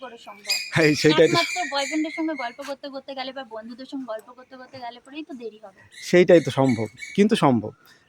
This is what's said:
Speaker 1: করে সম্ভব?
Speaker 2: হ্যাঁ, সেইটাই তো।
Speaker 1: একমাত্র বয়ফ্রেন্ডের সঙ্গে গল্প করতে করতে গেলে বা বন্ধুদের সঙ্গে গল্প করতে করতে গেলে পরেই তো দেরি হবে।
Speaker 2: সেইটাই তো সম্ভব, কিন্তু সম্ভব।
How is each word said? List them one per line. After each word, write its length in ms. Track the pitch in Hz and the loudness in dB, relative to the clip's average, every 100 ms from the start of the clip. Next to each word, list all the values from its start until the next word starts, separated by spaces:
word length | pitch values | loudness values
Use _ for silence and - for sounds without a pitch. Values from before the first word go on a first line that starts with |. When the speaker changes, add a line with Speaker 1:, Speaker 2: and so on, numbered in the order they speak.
Speaker 1:
করে 140 | - - - | -10 -16 -20
সম্ভব? 280 | - - - - | -14 -8 -8 -4
Speaker 2:
হ্যাঁ, 140 | 170 156 147 | 2 2 4
সেইটাই 260 | 156 156 160 | 4 6 6
তো। 80 | 349 | 4
Speaker 1:
একমাত্র 200 | 339 381 302 | 0 -2 -4
বয়ফ্রেন্ডের 380 | 277 277 311 302 330 | -4 -2 -2 -4 -4
সঙ্গে 180 | 320 285 | -6 -6
গল্প 160 | 240 247 277 | -8 -10 -12
করতে 180 | 277 285 | -12 -12
করতে 180 | 269 277 262 | -14 -12 -10
গেলে 120 | 262 262 | -10 -10
বা 40 | 247 | -12
বন্ধুদের 340 | 220 226 240 262 | -14 -14 -16 -12
সঙ্গে 160 | 277 247 | -10 -8
গল্প 160 | 220 226 247 | -10 -12 -20
করতে 160 | 254 262 | -20 -20
করতে 160 | 254 262 | -20 -16
গেলে 140 | 240 240 | -14 -16
পরেই 200 | 269 294 311 | -16 -14 -14
তো 40 | 262 | -12
দেরি 160 | 233 214 | -14 -14
হবে। 160 | 196 - _ - - | -20 -20 _ -18 0
Speaker 2:
সেইটাই 300 | 180 180 170 143 | 4 6 6 4
তো 40 | 131 | 2
সম্ভব, 280 | 135 113 107 - - - | 2 2 -2 -10 -4 2
কিন্তু 180 | 202 220 | 4 4
সম্ভব। 280 | 151 120 107 - _ _ | 4 4 0 -10 _ _